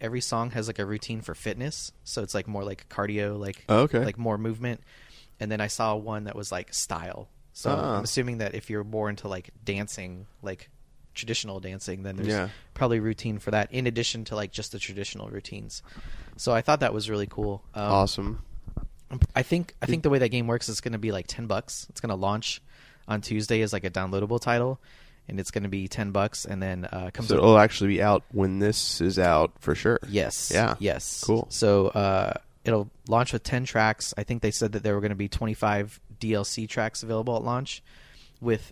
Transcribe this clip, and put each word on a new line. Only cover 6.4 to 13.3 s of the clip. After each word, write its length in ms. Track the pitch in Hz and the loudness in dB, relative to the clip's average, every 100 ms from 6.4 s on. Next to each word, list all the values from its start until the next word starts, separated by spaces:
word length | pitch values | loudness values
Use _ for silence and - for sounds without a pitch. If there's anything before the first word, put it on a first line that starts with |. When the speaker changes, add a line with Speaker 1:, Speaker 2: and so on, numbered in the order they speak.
| 101 | -6
Speaker 1:
like, 220 | 90 - | -6 -6
style. 560 | - - 85 87 - - - - | -6 -4 -4 -8 -12 -14 -20 -20
So 180 | - 120 | -6 -2
Speaker 2:
Ah. 260 | 147 147 104 | 0 0 -2
Speaker 1:
I'm 60 | |
assuming 340 | 110 - 123 117 | -2 -2 -2 -2
that 160 | 104 98 | -4 -6
if 140 | - | -6
you're 140 | 107 | -6
more 260 | 104 110 107 | -4 -2 -2
into, 180 | 104 104 | -4 -6
like, 240 | 95 - - - | -8 -10 -10 -4
dancing, 600 | 98 101 - 92 90 101 - | -4 -4 -8 -10 -12 -16 -12
like, 280 | 101 95 - - - - - | -10 -10 -12 -20 -20 -20 -16
traditional 460 | - 113 113 110 98 | -10 -4 -4 -4 -8
dancing, 440 | 95 95 - 95 | -8 -8 -8 -8
then 120 | 98 95 | -6 -4
there's 100 | 107 | 0
Speaker 2:
Yeah. 200 | 107 95 - - | 0 -2 -6 -12
Speaker 1:
probably 260 | - 127 117 | 0 2 2
routine 400 | 107 107 117 | 0 -2 -4